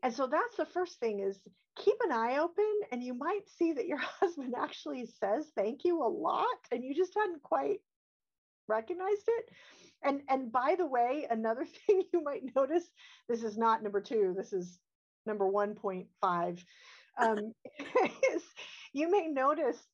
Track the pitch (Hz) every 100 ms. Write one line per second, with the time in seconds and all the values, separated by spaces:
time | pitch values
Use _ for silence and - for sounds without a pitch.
0 | 254 254 254 302 480 - 311 349 359 -
1 | 233 208 196 196 - _ _ - - 480
2 | 453 240 226 269 330 339 427 415 403 247
3 | 247 247 294 403 - - 339 285 277 294
4 | - - 370 339 262 247 294 - 320 269
5 | 226 - 202 226 311 - 202 277 349 339
6 | 240 170 311 - 427 494 - 247 254 277
7 | 359 - 415 330 - 294 277 392 _ _
8 | _ _ _ _ _ _ - 220 226 349
9 | 370 415 - 466 466 - - - - _
10 | 277 277 - 262 254 233 262 349 330 254
11 | 240 285 285 226 220 233 285 - - 381
12 | 359 349 294 277 262 269 269 330 339 _
13 | - - _ 233 226 208 226 220 214 202
14 | 196 233 190 185 - 196 180 - _ _
15 | _ _ - 214 196 202 208 208 202 185
16 | 180 _ 190 175 175 175 - - - -
17 | _ - 233 214 214 - - - 285 494
18 | 392 - 523 339 - - - - - 269
19 | 330 403 320 277 262 302 285 - _